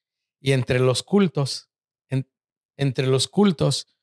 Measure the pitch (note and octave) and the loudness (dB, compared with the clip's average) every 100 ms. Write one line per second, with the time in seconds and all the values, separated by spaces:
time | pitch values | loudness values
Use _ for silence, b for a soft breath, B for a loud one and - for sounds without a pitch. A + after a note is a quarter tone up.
0 | _ _ _ _ C3+ C3+ B2 B2+ B2+ A#2+ | _ _ _ _ -2 -2 0 0 0 0
1 | - G3+ F#3+ - C#3 - - _ _ _ | 0 0 2 0 -4 -6 -16 _ _ _
2 | _ C3 C3 _ _ _ _ - C#3 B2 | _ -6 -6 _ _ _ _ -4 -4 -2
3 | C3 C3 - - G3+ F3 D3+ C3+ - _ | 0 0 0 2 2 2 -2 -2 -8 _